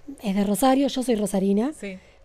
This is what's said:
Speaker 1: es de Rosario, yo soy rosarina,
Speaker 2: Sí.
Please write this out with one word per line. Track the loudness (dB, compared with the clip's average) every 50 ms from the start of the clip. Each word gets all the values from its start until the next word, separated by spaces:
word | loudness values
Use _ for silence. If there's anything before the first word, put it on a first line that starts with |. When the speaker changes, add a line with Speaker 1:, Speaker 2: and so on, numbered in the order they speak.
| -18 -18 -16 -8 -6
Speaker 1:
es | -2 0
de | 0 0
Rosario, | 0 2 2 4 4 4 4 2
yo | 0 -2 -2 0
soy | 0 0
rosarina, | 0 0 0 0 0 2 2 2 0 0 -2 -6 -8
Speaker 2:
Sí. | -12 -14 -14 -14 -18 -20 -20 -14